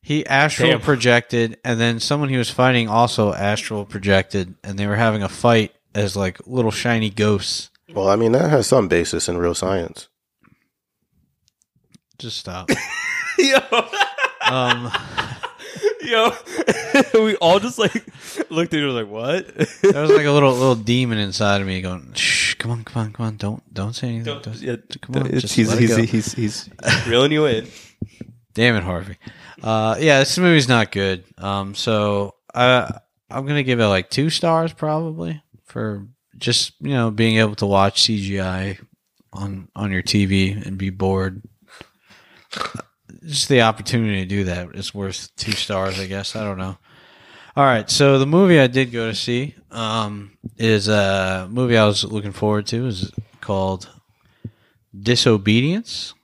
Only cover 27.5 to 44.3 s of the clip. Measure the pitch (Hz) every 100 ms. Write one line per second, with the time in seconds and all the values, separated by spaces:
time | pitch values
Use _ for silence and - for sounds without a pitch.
27.5 | 113 117 - - _ 107 _ - - _
28.5 | - 120 110 87 87 92 - - - -
29.5 | - 113 110 110 113 151 139 135 - 180
30.5 | 165 127 123 107 98 98 92 90 - 95
31.5 | 98 98 101 - 110 104 101 101 - _
32.5 | - 123 127 104 110 _ _ _ - 135
33.5 | 147 131 120 107 95 92 - 151 - 170
34.5 | 160 165 156 151 156 165 160 170 151 _
35.5 | _ _ - 110 101 101 _ _ 123 -
36.5 | 120 - _ 143 135 113 104 113 110 110
37.5 | 107 101 98 98 - - 110 98 98 92
38.5 | 92 95 95 - _ _ _ _ 101 101
39.5 | 95 92 - 101 95 - 104 98 98 95
40.5 | 101 - 95 98 95 95 95 95 95 -
41.5 | _ _ - - _ _ - _ _ _
42.5 | - - - - _ _ - 165 139 -
43.5 | 131 113 110 104 120 110 98 92